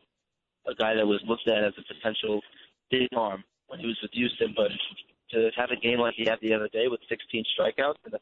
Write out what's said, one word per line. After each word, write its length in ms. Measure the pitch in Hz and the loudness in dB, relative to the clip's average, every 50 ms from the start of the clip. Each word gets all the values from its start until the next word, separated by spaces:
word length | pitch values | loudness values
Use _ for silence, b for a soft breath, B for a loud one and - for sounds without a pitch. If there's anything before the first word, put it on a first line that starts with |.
| _ _ _ _ _ _ _ _ _ _ _ _ - - | _ _ _ _ _ _ _ _ _ _ _ _ -8 -6
a 20 | 123 | -2
guy 220 | - 113 110 113 | 0 0 2 4
that 100 | 110 107 | 4 4
was 160 | 104 101 98 - 113 | 4 2 2 0 -2
looked 200 | 117 - - 117 | -2 0 2 2
at 160 | 110 104 107 | 2 2 2
as 100 | 101 95 - | 0 -2 -4
a 160 | - - - | -14 -18 -10
potential 480 | - - 110 104 - - 110 107 104 - - B B B B B _ _ - | -6 -4 -4 -2 -2 -2 -2 -2 -2 -4 -8 B B B B B _ _ -2
big 200 | 131 131 127 123 - | 0 0 0 2 0
arm 280 | 120 113 104 98 95 98 _ _ _ _ - | 0 0 0 -2 -6 -10 _ _ _ _ -18
when 120 | - - | -12 -8
he 60 | - | -6
was 140 | 117 113 - | -6 -6 -6
with 100 | 107 104 - | -8 -8 -2
Houston. 420 | 120 123 117 - - 117 107 107 - | -2 -2 0 0 0 -2 0 2 2
But 140 | 104 101 98 104 - - - - - _ _ _ _ - | 0 0 0 -4 -8 -8 -10 -14 -20 _ _ _ _ -4
to 200 | - 113 113 110 - | 0 2 2 2 2
have 140 | 123 123 120 | 0 -2 -2
a 100 | 123 120 | -2 0
game 200 | 113 117 120 120 | 0 2 2 2
like 160 | 120 117 - 110 | 2 2 0 0
he 80 | 113 | 0
had 140 | 110 113 - | 0 0 2
the 120 | 110 110 110 | 2 2 2
other 140 | 107 107 107 | 2 0 0
day 180 | - 110 117 131 | 0 0 0 0
with 120 | 120 - - - | 0 -2 -4 -6
sixteen 360 | 113 - - - - 113 110 - - - | -6 -6 -6 -6 -4 -4 -2 -2 0 0
strikeouts 440 | 107 110 - - 135 147 151 - - | 0 0 0 0 0 0 -2 -4 -8
and 100 | 113 107 | -12 -12
a 40 | 110 | -10